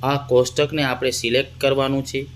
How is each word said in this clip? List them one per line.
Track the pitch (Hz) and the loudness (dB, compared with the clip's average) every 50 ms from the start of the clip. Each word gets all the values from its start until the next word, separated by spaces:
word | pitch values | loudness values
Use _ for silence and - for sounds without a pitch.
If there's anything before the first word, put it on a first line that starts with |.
| 123 | 0
આ | 131 143 139 131 127 | 0 0 0 0 2
કોષ્ટકને | 127 123 127 127 - - 147 143 151 156 143 | 4 4 4 4 2 -2 -2 0 0 -2 0
આપણે | 131 127 123 - 131 | 0 -2 0 -2 -2
સિલેક્ટ | 120 - - 117 117 127 139 135 - - | -2 0 -2 2 2 2 0 0 -6 -2
કરવાનું | - 139 139 135 135 135 139 135 135 | 0 2 2 2 2 0 0 -2 -2
છે. | - - 135 135 143 - | -4 -6 -8 -8 -8 -12